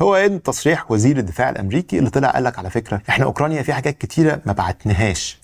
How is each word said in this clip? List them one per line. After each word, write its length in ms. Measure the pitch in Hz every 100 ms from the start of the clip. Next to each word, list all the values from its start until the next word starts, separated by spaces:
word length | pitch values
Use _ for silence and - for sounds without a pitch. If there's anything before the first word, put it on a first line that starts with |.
هو 120 | 185
ان 280 | 190 202 190
تصريح 480 | - 123 147 160 -
وزير 260 | 110 120 139
الدفاع 320 | 98 85 127
الامريكي 480 | - 98 131 180 185
اللي 120 | 127
طلع 180 | 139 135
قال 140 | -
لك 140 | 123 -
على 120 | 92
فكره 320 | 117 113 101 -
احنا 160 | -
اوكرانيا 380 | 135 - 151 156
في 100 | 123
حاجات 260 | 131 147 143
كتيره 440 | - - 156 147 -
ما 60 |
بعتناهاش 880 | 101 90 - 107 90 110 87 - -